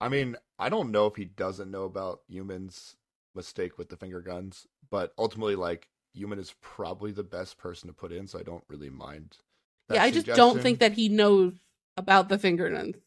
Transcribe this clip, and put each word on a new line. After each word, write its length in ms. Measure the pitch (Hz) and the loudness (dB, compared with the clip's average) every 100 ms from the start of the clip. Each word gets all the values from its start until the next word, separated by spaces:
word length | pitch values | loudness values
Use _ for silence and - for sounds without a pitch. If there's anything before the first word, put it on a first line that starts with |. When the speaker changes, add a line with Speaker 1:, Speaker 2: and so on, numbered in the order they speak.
Speaker 1:
I 80 | 120 | -4
mean, 280 | 139 127 117 _ - | -2 -2 -6 _ -6
I 120 | 120 | -2
don't 200 | 214 135 | -2 0
know 160 | 104 104 | 2 2
if 100 | 104 | 0
he 100 | 95 | -10
doesn't 440 | - 95 98 95 | -6 -6 -6 -10
know 140 | 98 | -8
about 380 | 95 95 95 87 - | -8 -6 -8 -8 -12
Yumin's 640 | 92 98 92 95 - - - _ _ _ | -14 -10 -10 -12 -16 -20 -20 _ _ _
mistake 420 | 95 90 - 90 - | -16 -12 -6 -6 -8
with 140 | 87 | -14
the 60 | 87 | -14
finger 260 | 92 90 | -14 -12
guns, 440 | 90 90 95 - - _ _ | -10 -10 -10 -14 -20 _ _
but 220 | 101 87 - | -4 -4 -2
ultimately, 360 | 113 110 107 | -2 0 -2
like, 340 | 98 87 87 _ _ _ - | 0 -2 -4 _ _ _ -12
Yumin 220 | 101 101 | -10 -8
is 160 | 87 - | -10 -18
probably 500 | - - 87 92 107 | -18 -10 -8 -8 -8
the 100 | 101 | -8
best 360 | 95 90 92 - | -8 -8 -10 -12
person 300 | 92 85 87 | -14 -14 -16
to 40 | |
put 180 | 78 87 | -14 -12
in, 160 | 87 98 | -12 -12
so 120 | 87 | -12
I 40 | |
don't 220 | 85 85 - | -12 -14 -14
really 200 | 73 71 | -14 -14
mind 480 | 67 - 76 80 _ _ _ _ _ - | -14 -14 -14 -18 _ _ _ _ _ 0
that 80 | 160 | 2
Speaker 2:
Yeah, 60 | |
I 80 | 226 | 4
just 160 | 285 302 | 2 2
don't 100 | 120 240 | 8 8
Speaker 1:
suggestion. 80 | 254 | 8
Speaker 2:
think 160 | 247 240 | 2 4
that 140 | 226 | 2
he 160 | 208 220 | 2 2
knows 420 | 214 208 196 180 180 _ _ _ - | 4 6 6 4 0 _ _ _ -4
about 320 | 190 196 190 | 4 6 6
the 80 | 196 | 2
finger 320 | 196 170 175 | 2 2 0
guns. 260 | - - - | -4 -6 -10